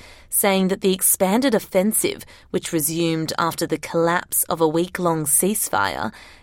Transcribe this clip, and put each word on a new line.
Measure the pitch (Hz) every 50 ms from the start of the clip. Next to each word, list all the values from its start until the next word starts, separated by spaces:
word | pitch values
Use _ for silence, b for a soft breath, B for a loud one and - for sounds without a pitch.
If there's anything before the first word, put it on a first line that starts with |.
| B B B B B B
saying | - - - 202 190 190 190
that | 180 196 190
the | - 190 185
expanded | 185 - - - - 196 185 196 247 254 277 220
offensive, | 185 - - - 185 185 220 220 - - - - - - B B B B B
which | - 185 - - -
resumed | 160 143 156 160 165 170 165 165 160 160 156 - -
after | 170 165 151 - 170
the | 156 165 156
collapse | - - - 170 165 170 170 - - - - - - -
of | 180 160
a | 165
week-long | 156 151 165 180 180 - - 180 170 165 160 151
ceasefire, | 151 - - - 190 214 - - - - 104 98 95 69 67 - 214 B B B B B B